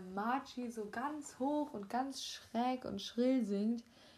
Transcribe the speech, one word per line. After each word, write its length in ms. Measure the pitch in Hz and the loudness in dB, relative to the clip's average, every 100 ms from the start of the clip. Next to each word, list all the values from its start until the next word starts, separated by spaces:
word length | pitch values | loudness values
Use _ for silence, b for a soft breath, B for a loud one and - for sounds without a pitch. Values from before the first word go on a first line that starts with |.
| 185 190 | -4 -2
Margie 560 | 220 262 269 - 247 | 2 2 0 -6 -6
so 180 | 233 202 | -4 -4
ganz 480 | 233 269 302 277 - | -2 -2 -4 -8 -2
hoch 340 | 262 294 285 | 2 2 2
und 160 | 220 202 | -4 -2
ganz 360 | 233 269 262 - | 0 0 -4 -8
schräg 600 | - - 226 247 254 - | -8 -4 0 2 2 -2
und 160 | 196 | -4
schrill 440 | - - 247 262 208 | -4 2 4 4 4
singt. 380 | 202 214 233 - B B | 2 2 2 -2 B B